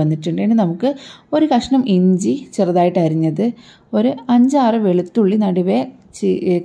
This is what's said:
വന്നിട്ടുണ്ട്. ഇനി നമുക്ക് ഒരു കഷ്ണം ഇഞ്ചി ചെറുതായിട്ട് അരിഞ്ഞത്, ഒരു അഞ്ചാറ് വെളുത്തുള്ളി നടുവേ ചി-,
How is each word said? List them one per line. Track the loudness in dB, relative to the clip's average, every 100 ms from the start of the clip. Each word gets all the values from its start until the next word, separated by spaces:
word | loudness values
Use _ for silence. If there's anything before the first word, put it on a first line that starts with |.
വന്നിട്ടുണ്ട്. | 0 -2 -4 -4 0
ഇനി | 0
നമുക്ക് | 0 -2 -4 -4 -12 -20 _ -2
ഒരു | 2
കഷ്ണം | 0 2 0 2 2
ഇഞ്ചി | 4 2 0 -4 -6 -4
ചെറുതായിട്ട് | 0 2 0 2 0
അരിഞ്ഞത്, | 0 -2 -2 -4 -6 -16 -20 _ -2
ഒരു | -2 -2 0 2
അഞ്ചാറ് | 4 2 2 2 0
വെളുത്തുള്ളി | 0 0 0 0 2 0
നടുവേ | 0 0 -2 -4 -12 _ -6
ചി-, | -2 -2 0 -2